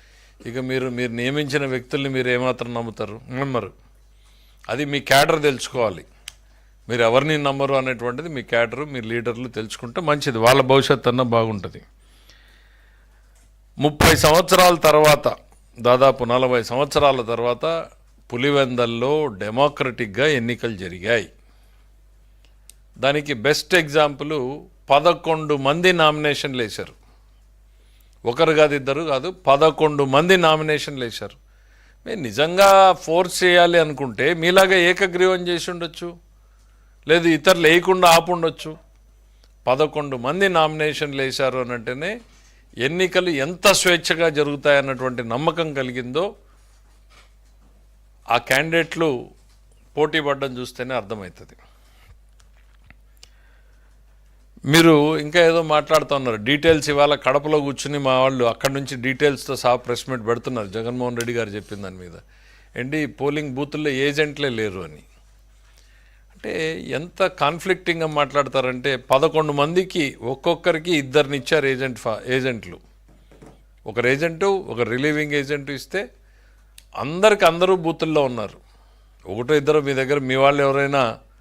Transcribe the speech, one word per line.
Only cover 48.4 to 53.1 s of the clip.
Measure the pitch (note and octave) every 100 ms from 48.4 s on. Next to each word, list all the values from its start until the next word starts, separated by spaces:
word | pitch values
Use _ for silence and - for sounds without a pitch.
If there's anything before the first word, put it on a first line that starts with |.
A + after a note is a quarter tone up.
| - C3 D#3+ E3+ E3 D#3+ D#3+ A#2+ B2 _ _ _ _ _ _ D3
పోటీ | D3+ D#3
పడ్డం | C#3+ C3+ C#3 B2
చూస్తేనే | B2 - B2+
అర్థమవుతుంది. | B2 G2+ G#2+ F#2 - - - _ _ _ _ _ _ _ _ _ _ _ _ _ _ _